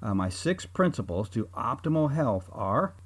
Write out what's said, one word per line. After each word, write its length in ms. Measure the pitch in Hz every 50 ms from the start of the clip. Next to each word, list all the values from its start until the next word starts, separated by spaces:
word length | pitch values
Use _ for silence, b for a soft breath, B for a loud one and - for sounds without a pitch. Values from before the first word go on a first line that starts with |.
uh, 120 | - 107 98
my 140 | 95 92 92
six 380 | - - - 160 185 180 -
principles 640 | - - - 185 180 - - 98 - 85 92 107 -
to 180 | - 113 104 - -
optimal 560 | - - 117 135 - - 156 156 156 151 143
health 360 | 139 160 147 120 101 92 92 -
are 420 | - 113 101 95 104 143 196 185 - - -